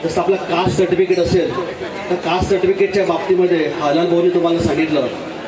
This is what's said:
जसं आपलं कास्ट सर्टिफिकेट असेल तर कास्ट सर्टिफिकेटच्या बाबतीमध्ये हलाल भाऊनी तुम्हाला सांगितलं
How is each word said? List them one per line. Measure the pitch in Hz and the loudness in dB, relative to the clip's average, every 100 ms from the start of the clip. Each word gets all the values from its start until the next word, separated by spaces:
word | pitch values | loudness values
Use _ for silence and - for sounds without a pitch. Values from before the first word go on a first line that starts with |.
जसं | 165 170 | -2 -2
आपलं | 175 190 | 0 0
कास्ट | - 170 180 - | 0 0 0 2
सर्टिफिकेट | 180 180 185 180 | 0 2 2 2
असेल | 170 180 151 131 120 - - - - | 2 2 0 -2 -6 -8 -10 -8 -6
तर | 180 | -4
कास्ट | - 180 180 | -2 -2 0
सर्टिफिकेटच्या | 190 180 196 202 202 180 | 2 2 2 2 2 0
बाबतीमध्ये | 165 190 180 180 170 147 | 0 0 2 4 2 0
हलाल | - 151 151 175 | -2 0 0 2
भाऊनी | 170 175 | 2 2
तुम्हाला | 175 165 170 | 2 0 0
सांगितलं | 165 151 156 151 123 - - - | 0 0 0 0 -2 -6 -10 -12